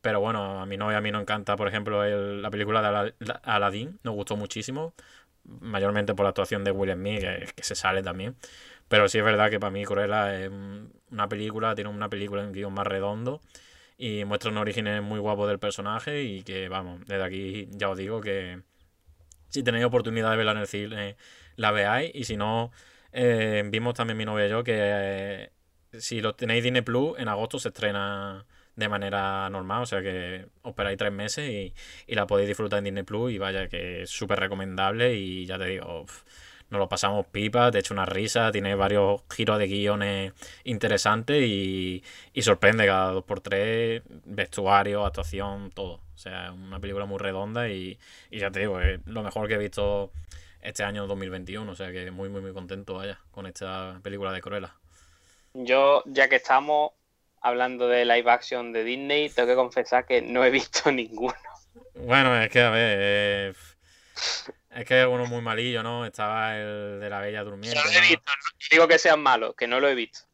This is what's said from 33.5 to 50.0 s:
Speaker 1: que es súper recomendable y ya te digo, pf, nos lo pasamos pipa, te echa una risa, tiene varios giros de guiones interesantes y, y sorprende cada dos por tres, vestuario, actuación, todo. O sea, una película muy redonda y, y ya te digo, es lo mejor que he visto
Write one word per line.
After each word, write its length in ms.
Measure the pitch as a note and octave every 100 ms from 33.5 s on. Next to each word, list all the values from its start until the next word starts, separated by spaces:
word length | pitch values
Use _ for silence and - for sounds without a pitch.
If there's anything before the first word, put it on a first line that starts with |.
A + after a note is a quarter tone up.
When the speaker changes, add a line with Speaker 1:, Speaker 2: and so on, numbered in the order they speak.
| F#2+ F#2
Speaker 1:
que 340 | F2 F2+ F2
es 80 | F2+
súper 300 | - G2+ G2+
recomendable 760 | F#2+ G2 F#2+ F#2 F#2+ A2 B2
y 320 | A2+ F#2+ F#2 F2+
ya 120 | F#2
te 80 | F#2
digo, 400 | F#2+ - E2+ -
pf, 160 | - _ - - - _
nos 80 | G2+
lo 100 | G2
pasamos 380 | G2+ G2+ G#2 F#2+
pipa, 460 | G#2 G#2+ A#2+ A#2+
te 80 | G#2
echa 120 | -
una 140 | G2+ F#2+
risa, 460 | F#2+ G#2+ A#2 A2+
tiene 240 | G#2+ G2 G2
varios 460 | G2 G2+ G2 G2+ -
giros 300 | - A2 G#2+
de 80 | G2
guiones 680 | G2+ G2+ G#2 G2+ G2 F#2+ - - -
interesantes 800 | - A2 A2 G#2 G#2+ G#2+ A2+ D3
y, 580 | B2+ G2+ F#2+ F#2+ F#2 F#2 - - -
y 100 | -
sorprende 440 | A2+ - G2 A2 G2+
cada 240 | F#2+ F#2
dos 140 | F#2
por 160 | - G2+
tres, 600 | - G2 G#2+ A2+ A#2 A#2 - D#2+
vestuario, 800 | - G2+ F#2 - F#2+ G2 G2+ G2+
actuación, 640 | G2+ F#2+ F2 F#2+ G2+ G2+ G2
todo. 220 | F2 F#2+ E2+ -
O 40 | -
sea, 340 | - F#2+ F2+
una 260 | F#2 F#2+ F#2+
película 280 | G2 G2 G2+
muy 120 | G2
redonda 500 | G2 F#2+ G#2 A2+ A#2+
y, 300 | F#2+ F#2 - - - -
y 80 | G#2+
ya 140 | G2
te 80 | F#2+
digo, 200 | G#2 F#2
es 200 | F#2 F#2 -
lo 160 | A2+
mejor 240 | G#2 A2 G#2+
que 60 |
he 40 | G#2+
visto 540 | G#2 G2+ G2+ G2+